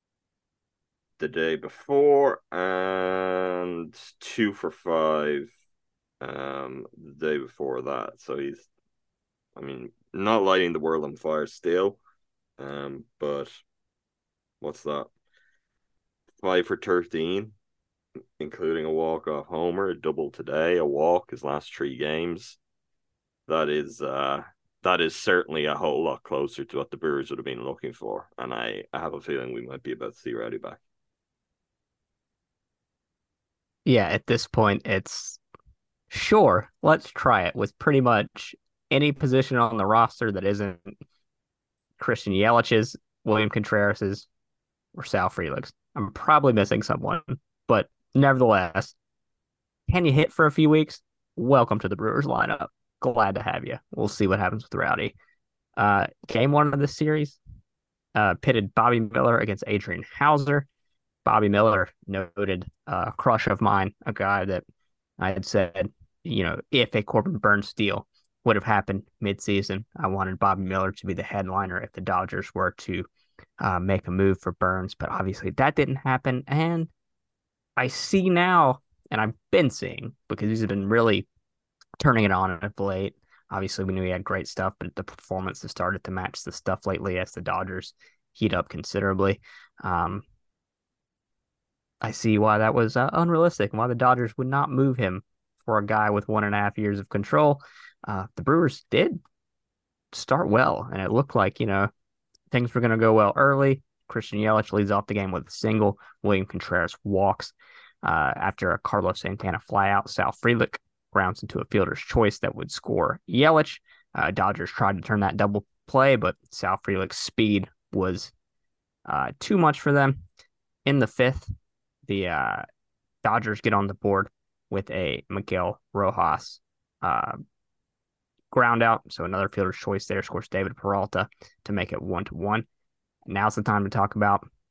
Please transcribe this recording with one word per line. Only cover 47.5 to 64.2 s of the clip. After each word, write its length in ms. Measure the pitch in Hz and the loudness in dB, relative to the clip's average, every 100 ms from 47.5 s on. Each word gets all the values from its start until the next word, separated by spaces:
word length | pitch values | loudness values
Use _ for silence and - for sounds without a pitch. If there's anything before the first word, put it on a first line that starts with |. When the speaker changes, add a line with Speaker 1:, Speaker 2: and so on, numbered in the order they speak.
| _ - | _ 0
Speaker 2:
but 220 | 110 - _ _ | 2 0 _ _
nevertheless, 800 | 135 139 131 120 98 87 92 - - _ _ _ _ _ _ _ _ - | 4 4 6 6 4 2 -2 -6 -10 _ _ _ _ _ _ _ _ -2
can 160 | 185 165 | 2 4
you 60 | |
hit 200 | 135 156 | 4 2
for 140 | - 151 | 4 2
a 60 | |
few 180 | 143 156 | 6 6
weeks? 320 | 156 151 - _ _ _ - | 6 2 -6 _ _ _ -4
Welcome 440 | 120 135 117 107 | 4 4 4 0
to 100 | - | -2
the 60 | 101 | -4
Brewers 300 | 110 135 143 | -2 -2 0
lineup. 420 | 120 107 - - _ _ _ | 0 -2 -4 -8 _ _ _
Glad 360 | 131 117 101 95 | -2 2 0 0
to 60 | |
have 240 | 107 123 - | -4 -4 -6
you. 120 | 120 _ | -10 _
We'll 160 | - 107 | -4 -4
see 200 | - 98 | 0 2
what 120 | 98 | 2
happens 240 | 92 110 | 0 -2
with 120 | - 92 | -6 -4
Rowdy. 400 | - - - - _ _ _ _ _ - | -2 -2 -4 -8 _ _ _ _ _ 0
Uh, 320 | 104 98 - - - | 4 4 2 -6 -4
game 240 | 113 135 | 0 4
one 220 | 147 147 | 4 4
of 60 | 139 | 2
this 160 | 143 - | -2 0
series, 440 | 151 151 147 - - - _ _ _ _ _ | 0 0 -2 -8 -20 -20 _ _ _ _ _
uh, 220 | - 101 98 | 2 2 2
pitted 400 | - 120 98 - | 2 2 0 2
Bobby 240 | 117 120 | 4 4
Miller 400 | 107 123 127 117 | 2 2 4 4
against 240 | 107 101 - | 2 -4 -2
Adrian 380 | 104 101 87 - - | -4 -4 -8 -10 0
Hauser. 500 | 143 147 139 143 139 _ _ _ _ _ - | 4 4 2 -2 -2 _ _ _ _ _ 2
Bobby 240 | 107 104 | 4 4
Miller, 400 | 101 110 101 90 _ - | 6 4 4 0 _ -8
noted, 580 | 98 90 - 98 92 - - - | -8 -6 -4 -4 -4 -6 -16 -6
uh, 240 | 90 90 | -4 -4
crush 340 | - 127 113 - | 0 2 2 2
of 140 | 98 | 0
mine, 320 | 104 101 95 - - | 2 2 0 -6 -8
a 80 | |
guy 320 | 104 | -2